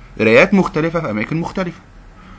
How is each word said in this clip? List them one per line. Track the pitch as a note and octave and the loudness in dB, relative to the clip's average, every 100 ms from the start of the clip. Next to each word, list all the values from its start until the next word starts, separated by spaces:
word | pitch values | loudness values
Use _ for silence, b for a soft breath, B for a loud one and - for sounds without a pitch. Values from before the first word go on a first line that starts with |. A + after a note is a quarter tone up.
| B - | B -2
قرايات | A2 A#2 F#3+ | 4 4 4
مختلفه | G3 E3+ D3+ E3 E3 | 2 2 -2 -4 -4
في | D#3 | -4
اماكن | G#2+ G#2+ D#3 | -6 -6 -6
مختلفه، | E3+ - F3+ D#3 - - - B B | -6 -6 -8 -10 -18 -20 -20 B B